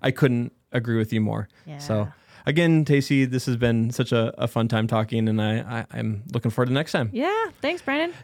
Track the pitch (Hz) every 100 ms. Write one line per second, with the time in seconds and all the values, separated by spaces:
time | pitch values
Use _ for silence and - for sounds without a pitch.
0 | 135 127 135 120 120 _ _ 127 113 113
1 | 110 110 107 107 101 _ 160 143 147 107
2 | 104 - _ - - 151 170 160 151 143
3 | 135 139 131 127 135 120 120 117 113 123
4 | 123 117 113 - 123 117 113 110 110 113
5 | 110 113 110 110 107 110 - 117 110 120
6 | 110 104 120 123 117 117 123 135 160 170
7 | 113 208 330 427 427 - 277 349 - 285
8 | 339 349